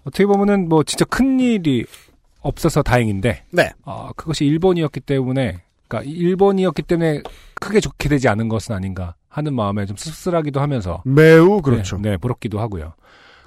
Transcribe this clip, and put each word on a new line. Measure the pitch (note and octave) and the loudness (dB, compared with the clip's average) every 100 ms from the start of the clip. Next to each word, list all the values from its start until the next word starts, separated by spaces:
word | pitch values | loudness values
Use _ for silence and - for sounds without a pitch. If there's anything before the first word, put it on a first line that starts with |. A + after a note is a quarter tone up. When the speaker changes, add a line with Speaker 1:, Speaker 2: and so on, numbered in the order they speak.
Speaker 1:
어떻게 | C#3+ - G3+ | -6 0 2
보면은 | G3+ G3+ G3+ E3+ | 4 2 2 2
뭐 | D#3+ | 2
진짜 | - - E3+ | 2 0 0
큰 | - C4+ C4 | 2 2 2
일이 | B3 A3 D#3+ B2 - - _ _ _ _ | 2 0 0 -2 -2 -12 _ _ _ _
없어서 | D3 - E3 D#3 | -8 -2 0 0
다행인데. | C3 B2 A2+ G2 A#2 - - | 2 2 2 0 -2 -4 -4
Speaker 2:
네. | F3 - - | -2 -2 -4
Speaker 1:
어, | - A2+ - - | -16 -14 -14 -12
그것이 | D#3+ D3+ C#3+ | -8 -2 0
일본이었기 | D#3+ F#3+ F3 D#3 C#3+ | 2 2 2 -2 -4
때문에, | - C3+ B2+ C3 A#2+ F2+ - _ _ | -4 -2 -2 -2 -4 -6 -16 _ _
그러니까 | A2 C3+ | -10 -8
일본이었기 | E3 F3 F#3 G3 G3 F#3 D#3 | -4 -2 4 4 4 0 -2
때문에 | D3+ E3+ E3 D3 - - - - | -2 0 0 -2 -8 -18 -20 -14
크게 | - G#3 | -2 0
좋게 | C#3 - C#3+ | 0 -4 -2
되지 | C#3+ A#2+ | 2 2
않은 | G#2+ A2+ | 0 -2
것은 | A2+ - G2 | -4 -4 -6
아닌가 | F#2+ F#2 F2 - _ | -6 -8 -10 -12 _
하는 | - D3+ B2+ | -8 -4 -2
마음에 | G2+ G2+ G2 | -2 -2 -6
좀 | G2+ | -8
씁쓸하기도 | E3 D#3 F#3 E3+ D3+ C#3 | -12 -8 -4 -2 -2 -2
하면서. | D3 C3 F2+ E2+ C3 | -2 -2 -4 -6 2
Speaker 2:
매우 | C#3 D#3+ D#3+ F3 G#3 | 6 8 8 8 4
그렇죠. | C#3+ A#2 F#2+ F2+ | 2 0 -2 -4
Speaker 1:
네, | G#2 | -4
네, | F#2+ | -2
부럽기도 | B2 - G#2+ G2+ | -4 -6 -6 -6
하고요. | A2 F#2 D#2+ - _ _ - _ | -6 -8 -12 -18 _ _ -20 _